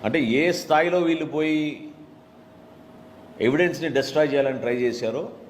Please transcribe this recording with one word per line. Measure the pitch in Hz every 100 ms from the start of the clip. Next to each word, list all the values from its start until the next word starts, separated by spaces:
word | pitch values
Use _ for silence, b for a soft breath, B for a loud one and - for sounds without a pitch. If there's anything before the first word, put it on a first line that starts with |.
| 107
అంటే | 156 117 127
ఏ | 170 170
స్థాయిలో | - 156 170 175 165
వీళ్ళు | 165 151 147
పోయి | 156 156 151 117 - - - - - - - - - - - - - - - - 110
ఎవిడెన్స్ని | 147 175 139 156 131
డిస్ట్రాయ్ | 131 156 151
చేయాలని | 139 135 127
ట్రై | 120 123
చేశారో | 123 110 117 127 214 -